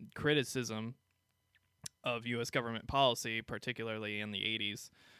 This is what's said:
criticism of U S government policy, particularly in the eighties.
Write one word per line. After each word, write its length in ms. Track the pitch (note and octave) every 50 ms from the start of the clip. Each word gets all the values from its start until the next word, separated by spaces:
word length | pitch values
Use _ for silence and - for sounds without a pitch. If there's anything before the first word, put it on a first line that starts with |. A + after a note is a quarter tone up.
| A2 - -
criticism 800 | - - D3 D3+ D3 B2+ - - C3 A#2+ A2+ A2+ A2 A2 A#2 C3 _ _ _ _ _ _ _ _ _ _ _ _ _ _ _ _ _ - - _ _ -
of 240 | B2+ A#2+ A#2 A2+
U 140 | A#2+ A#2+ A#2
S 100 | A#2 -
government 360 | - C#3 A#2+ A#2 A2+ A2+ -
policy, 540 | - - C#3 C#3 B2+ A#2 - - A#2 A2+ A2+
particularly 800 | A2 - A#2+ G#2 - C3 A#2+ - A#2 A2+ A2 A2 G#2+ G#2 G#2 G#2
in 100 | G#2+ G#2+
the 160 | G#2 F#2+ G#2
eighties. 460 | A2 A2 G#2+ G#2 G#2 G2+ - - - _ _ - - -